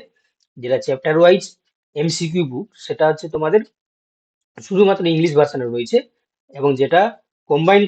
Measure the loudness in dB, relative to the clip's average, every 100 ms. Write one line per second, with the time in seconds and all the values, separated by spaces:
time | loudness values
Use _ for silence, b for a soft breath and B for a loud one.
0 | -2 _ _ _ _ -12 -4 -4 -2 -4
1 | -2 4 6 4 0 -18 _ _ _ -6
2 | -4 -4 -4 -4 -4 -6 -12 _ -10 -2
3 | 0 0 -6 -6 0 0 -2 _ _ _
4 | _ _ _ _ _ -20 -4 0 2 2
5 | 0 0 0 2 0 -2 -6 -6 -2 -4
6 | -4 _ _ _ _ -4 -2 0 2 2
7 | 2 -2 _ _ -4 0 4 4